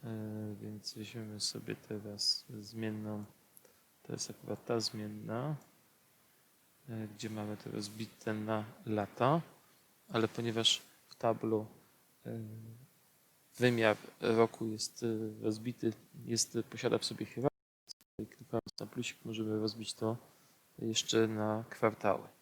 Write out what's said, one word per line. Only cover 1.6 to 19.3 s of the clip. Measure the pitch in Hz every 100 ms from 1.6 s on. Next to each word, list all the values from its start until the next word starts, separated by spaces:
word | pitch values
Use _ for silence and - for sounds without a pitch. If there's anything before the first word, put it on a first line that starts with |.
| 110 110
teraz | - 107 107 104 - - - 113
zmienną, | 104 110 110 107 107 107 104 - _ - - _ _ _
to | -
jest | - -
akurat | - - 107
ta | - 117
zmienna, | 110 110 107 107 107 113 143 143 - _ _ _ _ _ _ _ _ _ _ _ -
e, | 113 110
gdzie | 104 110
mamy | 107 104 104
to | -
rozbite | 107 101 107 110 - -
na | 107 107 110 107 - -
lata, | 107 101 - 120 165 - - _ _ _ _ _
ale | 117 110
ponieważ | - 117 113 113 - - - _
w |
Tableau, | - 120 113 113 110 113 - - _ _ _ 117
e, | 117 110 110 113 117 135 _ _ _ _ _ _ -
wymiar | 120 117 110 104 - -
roku | - 113 113 - 113
jest, | 107 - -
e, | 120 110 110 107
rozbity, | 110 107 117 117 113 110 - -
jest, | 120 117 - 117 -
posiada | 113 123 113
w |
sobie | - 110 110
hierarchię, | - 135 _ _ _ _ - _ -
klikając | 107 - - 117 - -
na | 107
plusik | 127 120 -
możemy | 113